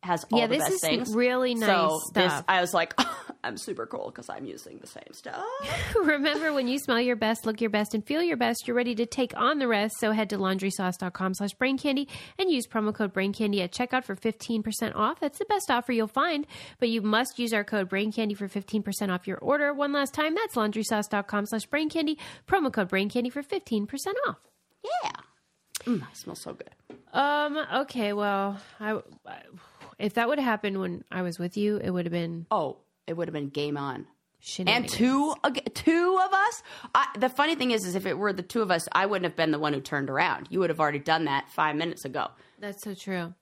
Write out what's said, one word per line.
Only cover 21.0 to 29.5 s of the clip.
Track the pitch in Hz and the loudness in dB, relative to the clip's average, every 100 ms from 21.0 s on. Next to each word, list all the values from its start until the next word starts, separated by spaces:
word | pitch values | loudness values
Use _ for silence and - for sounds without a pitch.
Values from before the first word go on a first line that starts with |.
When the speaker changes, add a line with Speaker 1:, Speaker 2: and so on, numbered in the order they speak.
| 208 | 2
Speaker 2:
dot | 208 196 | -2 0
com | 208 208 | -2 -2
slash | 220 - | -4 -2
brain | 285 311 | 0 0
candy, | 330 311 311 - - - | 0 0 -2 -8 -16 0
promo | 392 285 | 2 2
code | - 185 | 0 0
brain | 190 196 | 2 0
candy | 240 240 | 0 -2
for | 277 | -4
fifteen | 285 392 - 220 208 | -6 -6 -2 -2 -2
percent | 277 381 440 571 | -6 -4 -2 -2
off. | - _ _ _ _ 440 698 | -4 _ _ _ _ -6 -4
Speaker 1:
Yeah. | - - - _ _ _ _ - | -4 -8 -16 _ _ _ _ -10
Mm, | - 220 | -2 -2
it | - - | -2 -14
smells | - - | -14 -12
so | - | -12
good. | - - _ _ - _ | -14 -16 _ _ -20 _
Speaker 2:
Um, | 285 277 294 294 294 302 220 | 0 2 2 0 -4 -2 -2
okay, | 277 254 208 | -2 -2 -2
well, | 208 208 196 196 202 - - | 0 0 0 -2 -6 -14 -10
I, | 214 214 - - - | -6 -4 -6 -20 -18
I, | - - | -18 -18